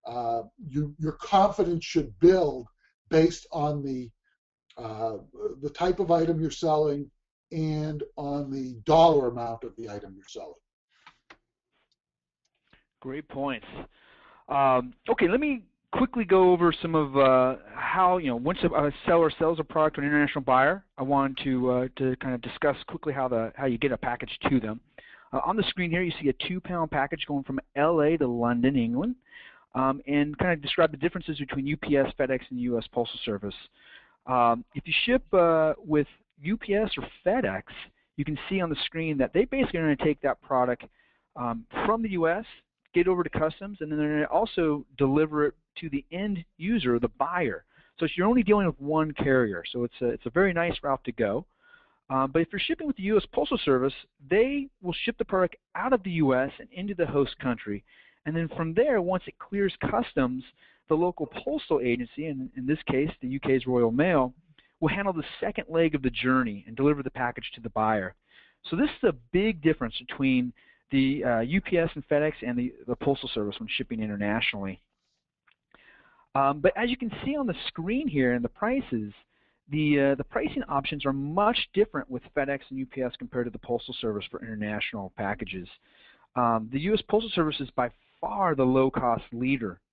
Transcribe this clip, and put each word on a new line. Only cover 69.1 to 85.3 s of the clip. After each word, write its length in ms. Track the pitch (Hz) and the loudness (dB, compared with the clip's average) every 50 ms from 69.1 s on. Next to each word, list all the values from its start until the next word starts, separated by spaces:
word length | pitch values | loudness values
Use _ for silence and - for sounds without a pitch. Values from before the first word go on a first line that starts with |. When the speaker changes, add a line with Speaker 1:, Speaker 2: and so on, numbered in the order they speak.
| 151 123 - _ | 0 0 -10 _
Speaker 2:
big 300 | - 180 202 220 208 165 | 0 2 2 2 0 2
difference 320 | 143 160 156 - 123 113 110 - | 2 2 2 2 -2 -8 -8 -10
between 540 | 127 - - - 139 135 131 127 123 123 117 _ _ _ _ _ _ _ | -12 -12 -6 -2 0 2 2 2 0 -2 -6 _ _ _ _ _ _ _
the, 340 | - 135 131 135 139 147 - | 0 2 2 2 0 0 0
uh, 160 | 123 120 113 | 0 0 0
U 200 | 113 123 156 196 | 0 0 -2 -2
P 180 | - - 185 170 | -2 0 0 0
S 120 | 165 165 - | 0 0 -4
and 120 | 151 - _ | -8 -4 _
FedEx 240 | 151 143 151 156 151 - - | 0 2 2 0 -2 -4 -8
and 120 | 120 123 120 | -4 -4 -2
the, 160 | 123 127 - - - | -4 -4 -6 -10 -6
the 100 | - 123 | -6 -6
Postal 320 | - - 143 139 - - 123 - | -2 0 -2 -2 -2 -4 -8 -6
Service 240 | 117 104 104 98 - | -4 -4 -4 -6 -8
when 100 | 113 110 | -10 -8
shipping 320 | - - 131 - 120 110 | -6 -8 -6 -6 -6 -6
internationally. 800 | 110 107 104 101 104 104 104 113 110 - - 104 98 95 95 - _ _ _ _ _ _ _ _ _ _ _ _ _ _ _ _ _ _ _ - _ - - _ _ _ _ _ _ _ _ | -4 -6 -4 -4 -2 -2 0 0 -2 -2 -4 -4 -8 -8 -8 -10 _ _ _ _ _ _ _ _ _ _ _ _ _ _ _ _ _ _ _ -20 _ -20 -20 _ _ _ _ _ _ _ _
Um, 260 | 135 139 139 143 151 | 2 2 2 2 4
but 120 | 139 190 - | 2 2 2
as 140 | 190 226 240 | 2 -2 -4
you 60 | 247 | -4
can 140 | - 247 220 - - - | -4 -6 -8 -8 -6 -6
see 120 | 262 285 | -6 -4
on 100 | 294 277 | -4 -4
the 80 | 233 165 - - - | -4 -4 -6 -8 -12
screen 380 | - - 165 180 226 262 320 | -10 -8 -6 -4 -4 -4 -4
here 280 | 269 151 143 131 123 123 | -2 0 2 2 2 2
in 80 | 123 | 0
the 60 | 120 120 | -2 -6
prices, 640 | _ - - 220 254 277 - - - 113 107 104 101 - _ _ _ _ _ _ _ _ _ _ | _ -4 -4 -2 -2 -2 -4 -4 -4 -6 -6 -6 -12 -16 _ _ _ _ _ _ _ _ _ _
the, 300 | 143 156 151 147 147 143 | -2 0 2 4 4 4
uh, 140 | 139 139 139 | 4 4 2
the 100 | 131 - | 0 -4
pricing 380 | - - 233 - 311 - 277 - - | -6 -4 -4 -4 -2 -4 -4 -6 -2
options 380 | - - - - 160 143 - | -4 -4 -2 -4 -8 -4 -2
are 60 | 139 | -2
much 460 | 135 139 139 143 156 190 208 214 240 - - - _ | -2 -2 -4 -2 0 2 2 2 2 0 -6 -4 _
different 340 | 190 214 - - 147 - _ | 0 0 0 0 -8 -8 _
with 120 | 127 120 - - _ | -10 -10 -10 -6 _
FedEx 240 | 151 139 135 143 135 - - | -4 -2 -2 -4 -6 -6 -10
and 100 | 135 131 | -8 -8
U 80 | 131 | -8
P 160 | 127 - 139 | -8 -6 -6
S 100 | 127 123 - - | -6 -6 -6 -8
compared 280 | 131 117 - 127 120 | -16 -8 -4 -4 -4
to 40 | 117 | -4
the 80 | 107 - | -8 -12
Postal 360 | - - 120 117 - - 123 - | -6 -4 -4 -4 -4 -6 -12 -6
Service 240 | - 113 107 104 95 - | -6 -4 -4 -4 -8 -10
for 120 | - 92 | -12 -12
international 720 | - 113 110 107 104 104 107 104 110 - - 107 98 92 _ | -12 -10 -8 -6 -6 -4 -4 -6 -6 -6 -8 -10 -10 -10 _
packages. 520 | - 107 98 | -6 -4 -4